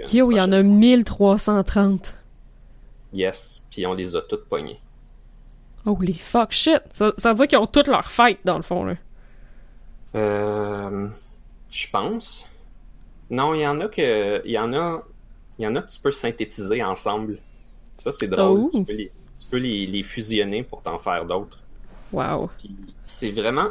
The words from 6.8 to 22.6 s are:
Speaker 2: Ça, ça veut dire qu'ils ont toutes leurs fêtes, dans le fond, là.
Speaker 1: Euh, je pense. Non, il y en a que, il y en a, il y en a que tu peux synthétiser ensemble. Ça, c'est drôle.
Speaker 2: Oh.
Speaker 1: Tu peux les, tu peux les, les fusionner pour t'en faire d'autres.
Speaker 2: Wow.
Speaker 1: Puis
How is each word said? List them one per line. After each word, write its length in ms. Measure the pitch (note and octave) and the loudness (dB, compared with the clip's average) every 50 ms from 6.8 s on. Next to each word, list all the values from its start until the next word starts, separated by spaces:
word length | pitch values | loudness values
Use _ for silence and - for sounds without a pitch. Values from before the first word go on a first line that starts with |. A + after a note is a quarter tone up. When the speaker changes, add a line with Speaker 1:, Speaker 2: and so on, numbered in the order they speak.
| - - - | 2 -4 -4
Speaker 2:
Ça, 180 | - G#3 G#3+ - - | 0 0 0 0 2
ça 140 | - A#3 | 2 2
veut 60 | A3+ G#3+ | 4 4
dire 80 | C4+ - | 4 4
qu'ils 100 | - B3 | 4 4
ont 80 | A3+ | 4
toutes 220 | - - C#4+ C#4+ C#4+ | 4 4 2 4 4
leurs 240 | B3 E3 - - | 2 0 0 -2
fêtes, 300 | - - A#3 B3 G3 - - | 2 4 4 4 4 2 0
dans 120 | F#3 E3+ D#3+ | -2 -2 -2
le 40 | |
fond, 220 | E3 - F3+ F#3 F#3+ | -2 -4 -4 -4 -2
là. 100 | F#3+ F3+ E3+ - - - - - - - - - - - - - - - - - - - - - - - | -4 -6 -8 -10 -18 -20 -20 -20 -20 -20 -20 -20 -20 -20 -20 -20 -20 -20 -20 -20 -20 -20 -20 -20 -8 -4
Speaker 1:
Euh, 960 | G#2+ G#2+ G#2 G#2 G2+ G#2 G#2 G#2 G#2+ G#2 G#2 G#2 G2+ G2+ G2 G2+ G2 G2+ G#2 G#2+ - - - - - - - - - - - | -2 0 0 0 0 -2 -2 -2 -2 -4 -4 -6 -6 -6 -6 -6 -6 -6 -6 -8 -14 -20 -20 -20 -20 -20 -20 -20 -20 -20 -14
je 180 | - - - - | -10 -10 -10 -4
pense. 560 | - - G2 D3+ G#3+ A#3 - - - - - - - - - - - - - - - - - - - - - - | -2 -2 -2 -2 -4 -6 -8 -10 -14 -14 -16 -18 -20 -20 -20 -20 -20 -20 -20 -20 -20 -20 -20 -20 -20 -20 -12 -8
Non, 240 | A#2 B2+ C#3 D3+ D#3+ | -4 -2 0 0 0
il 80 | D#3 | 0
y 60 | D3+ D3 | 0 0
en 120 | C#3+ D3 | -2 -2
a 80 | F3 G#3+ | -4 -6
que, 540 | - - D#3 B2+ A2 G#2+ G2+ G2+ G#2 G2 - | -2 0 2 2 2 2 2 0 0 -2 -2
il 80 | - | -2
y 80 | A#2 G#2+ | -2 -2
en 140 | A2 A#2 B2 | -2 -2 -2
a, 280 | D3 E3+ E3+ E3 D#3+ - - - - - - - - - - - - | -2 -2 -2 -4 -6 -10 -14 -20 -20 -20 -20 -20 -20 -20 -20 -12 -6
il 60 | A2+ | -4
y 40 | G#2+ | -4
en 60 | A2+ D#3 | -4 -4
a 40 | |
que 80 | F3+ - | -6 -8
tu 120 | - - | -14 -4
peux 100 | - C#3 | -2 -2
synthétiser 720 | C#3 - - A#2 - - A2+ - - - G2+ F#2+ G#2+ B2 A2+ | -2 -2 -6 -6 -4 -4 -8 -8 -6 -8 -4 -2 -2 -2 -2
ensemble. 560 | F#2+ F#2+ - - G#2+ G2+ G#2+ G#2+ A2 G#2 - - - - - - - - - - - - | -4 -4 -4 -4 -4 -4 -4 -4 -6 -8 -10 -14 -20 -20 -20 -20 -20 -20 -20 -20 -20 -20
Ça, 160 | - - - | -10 -8 -8
c'est 160 | - - A2+ G2 | -6 -4 -4 -2
drôle. 360 | F#2 - F#2+ G3 F#3+ G3+ A#3 | 0 2 4 4 4 4 2
Speaker 2:
Oh. 40 | D#4+ F4 | 0 0
Speaker 1:
Tu 100 | A3 F#3+ | -2 -2
peux 80 | - | -2
les, 180 | G#2 - G#2 - - - - - - - | -4 -8 -8 -12 -12 -20 -20 -20 -20 -20
tu 60 | - - | -12 -6
peux 80 | B2+ B2+ | -4 -4
les, 300 | B2+ B2+ A2 G2+ G2 F#2+ | -2 -2 -2 -4 -4 -4
les 160 | F#2+ G2+ F#2+ | -4 -6 -6
fusionner 600 | - - B2 A2 G#2+ A2+ G#2 G2+ G2+ G2+ A2 B2 | -6 -8 -8 -6 -4 -2 -2 0 0 -2 -6 -6
pour 180 | - - - | -8 -14 -12
t'en 180 | - - E2 E2+ | -10 -10 -10 -6
faire 240 | - G2+ F2+ E2 - | -4 -4 -4 -4 -2
d'autres. 340 | E2+ F2+ F#2+ G#2 - - - - - - - - - - - - - | -4 -4 -6 -6 -8 -16 -20 -20 -20 -20 -18 -18 -18 -18 -20 -16 -10
Speaker 2:
Wow. 380 | - D3+ C3 - D3+ - D#3+ F3 - | -6 -6 -4 -4 -4 -4 -6 -8 -10
Speaker 1:
Puis 160 | - | -14